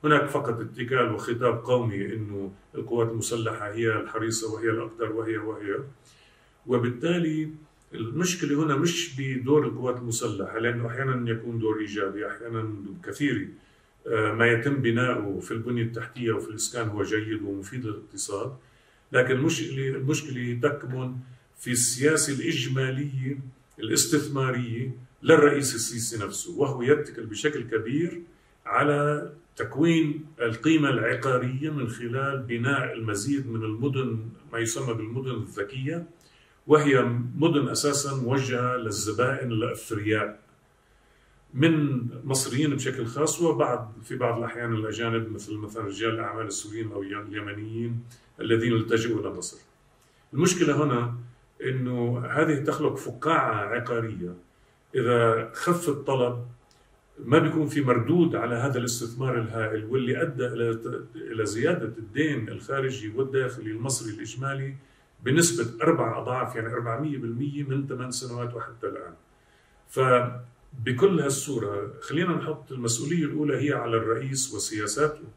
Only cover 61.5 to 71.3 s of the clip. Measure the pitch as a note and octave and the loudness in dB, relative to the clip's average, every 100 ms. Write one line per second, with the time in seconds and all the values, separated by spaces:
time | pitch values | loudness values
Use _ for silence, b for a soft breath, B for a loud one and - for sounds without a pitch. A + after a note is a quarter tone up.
61.5 | G#2 D3 F3+ A2+ - G#2 C3+ D#3 C3 G#2+ | 2 2 2 -2 -8 -10 0 0 0 -4
62.5 | - - C#3 C3 G#2 G#2+ A2 C3+ C3+ B2 | -8 -6 -2 -2 -4 -6 -2 0 0 0
63.5 | A2+ G#2+ G#2+ B2 C3 A2+ G#2+ A#2 B2+ C3+ | -4 -8 -6 -4 -4 -4 -8 -10 -6 -6
64.5 | C3+ C3+ C3+ b b b b B2 D3 E3+ | -4 -6 -10 b b b b 2 4 4
65.5 | E3+ A#2 - D#3+ C#3+ A#2 A2+ A#2 B2 A#2 | 2 -2 2 2 4 2 -2 -4 -2 -2
66.5 | A#2+ A2+ A#2+ A#2 A#2 D#3 C3+ A2+ A#2 D3 | -4 -6 -4 -4 -4 -2 -4 -4 -4 -4
67.5 | C#3+ C#3 C3+ C3+ B2 B2+ B2 C3 A#2+ A#2+ | -4 -4 -2 -2 -6 -6 -6 -6 -6 -6
68.5 | A#2+ A2 - - G2+ G2+ - _ b b | -6 -10 -8 -8 -8 -12 -16 _ b b
69.5 | b b b _ - C3 B2 A#2+ - - | b b b _ 2 6 6 4 -4 -14
70.5 | _ _ B2+ A2+ B2 G3 F3 C#3 | _ _ -6 -2 6 6 6 2